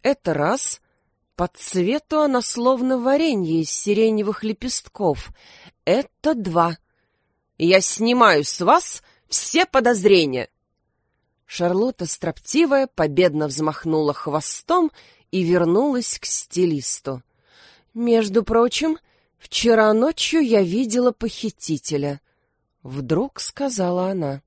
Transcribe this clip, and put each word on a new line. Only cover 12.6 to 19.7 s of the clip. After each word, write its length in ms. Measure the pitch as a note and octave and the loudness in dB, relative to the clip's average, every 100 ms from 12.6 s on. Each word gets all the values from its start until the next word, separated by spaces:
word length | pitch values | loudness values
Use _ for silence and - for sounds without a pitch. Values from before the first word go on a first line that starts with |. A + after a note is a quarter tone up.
| E4 C#4 C4 | 0 0 -2
победно 600 | - D3+ C#3 F3+ D3+ D3+ | -4 -2 0 0 0 -4
взмахнула 680 | C#3+ D#3 D#3 E3 D#3 D3 | -4 -4 -6 -4 -2 -2
хвостом 760 | C#3+ - D3+ - - - F4+ D#4+ - - _ _ | -4 -6 -4 -4 -6 -2 -2 -2 -6 -20 _ _
и 120 | F#3 | -4
вернулась 760 | E3+ F3 E3 F#3 C#4+ B3 A#3 - | 0 0 2 0 0 -2 -2 -2
к 60 | |
стилисту. 1000 | - - - F3 F3+ D3 B2+ - B2+ B2+ _ _ _ _ - _ _ | 0 -2 -2 -2 -2 -2 -2 -4 -4 -12 _ _ _ _ -20 _ _
«Между 480 | A3+ A#3+ A3+ G#3 G3+ | -6 0 0 2 -2
прочим, 540 | G#3 A3+ A#3+ - D#4+ D#4+ _ _ _ _ | 0 0 0 0 -4 -4 _ _ _ _
вчера 540 | - - A#3 | -10 -2 2